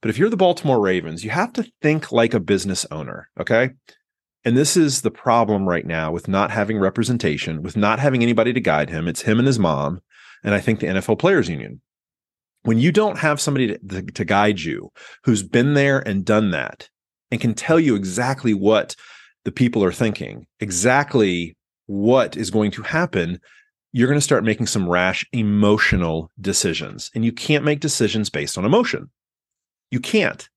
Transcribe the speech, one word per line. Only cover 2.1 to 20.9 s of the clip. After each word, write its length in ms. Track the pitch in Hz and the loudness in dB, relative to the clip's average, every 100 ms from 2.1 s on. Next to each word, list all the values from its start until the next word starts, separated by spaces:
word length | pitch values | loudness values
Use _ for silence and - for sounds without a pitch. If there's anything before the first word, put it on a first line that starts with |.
like 240 | 117 117 | 2 2
a 60 | 113 | 0
business 460 | 87 98 92 92 - | 0 0 0 -6 -6
owner, 380 | 78 69 50 - - | -10 -10 -14 -16 -10
okay? 320 | - 113 131 135 _ - _ _ _ _ | 0 2 0 -4 _ -20 _ _ _ _
And 120 | - 120 | 0 2
this 200 | 147 185 | 2 4
is 260 | 156 131 | 2 2
the 80 | 113 | -4
problem 580 | - - 117 110 104 95 | -4 2 2 4 0 0
right 180 | 87 - | -2 -2
now 240 | 82 80 | -4 -4
with 180 | 85 - | -6 -2
not 220 | 98 101 | 0 0
having 280 | 113 104 110 | 0 -2 0
representation, 840 | 95 107 117 120 87 71 - 80 | 0 0 -2 0 0 -2 -6 -8
with 140 | 87 107 | -6 0
not 220 | 104 110 | 0 2
having 240 | 143 131 | 2 2
anybody 300 | 117 113 113 | 2 2 2
to 80 | 123 | 0
guide 280 | 98 76 76 | 0 0 0
him. 180 | 80 82 | -4 -6
It's 160 | 76 | -4
him 160 | - 110 | 0 2
and 80 | 131 | 2
his 120 | 123 | 2
mom, 420 | 87 71 71 90 _ _ - - | 2 0 -2 -6 _ _ -20 -10
and 120 | 104 | -2
I 60 | 101 | 0
think 200 | 110 110 | 0 -2
the 80 | 82 | -2
N 80 | 95 | -4
F 120 | 95 | -2
L 60 | 107 | 0
Players 320 | 170 190 90 | 2 2 0
Union. 320 | 78 52 - _ _ _ _ _ _ _ _ | -6 -10 -16 _ _ _ _ _ _ _ _
When 160 | - 113 | 0 2
you 120 | 147 | 4
don't 280 | 180 214 185 | 4 0 0
have 220 | 156 147 | -2 0
somebody 280 | - 135 123 | -2 0 0
to, 100 | - | -2
to, 240 | 98 92 | -8 -10
to 220 | 92 - | -10 -8
guide 360 | 87 101 104 101 | 0 2 2 2
you 300 | 80 57 50 - - - | -4 -8 -10 -20 -20 -6
who's 220 | - 107 | 0 0
been 300 | 95 120 131 | 2 0 2
there 260 | 143 139 135 | 2 2 0
and 240 | - 98 | -2 -4
done 260 | 92 107 107 | 2 2 2
that 380 | 82 57 - - _ _ _ _ | -2 -6 -12 -20 _ _ _ _
and 100 | 120 | -4
can 140 | 120 | -2
tell 240 | 110 - 165 | -4 2 4
you 160 | 156 | 4
exactly 600 | 104 95 92 123 135 123 | 2 0 -4 -2 -2 0
what 420 | 104 95 110 - - - - - _ | 2 4 2 2 -10 -18 -20 -20 _
the 80 | - | -12
people 320 | - 123 117 | 0 0 2
are 80 | 95 | 0
thinking, 540 | 87 117 104 60 52 - _ | 0 -2 -2 -10 -12 -20 _
exactly 1000 | 104 87 104 | -8 -2 2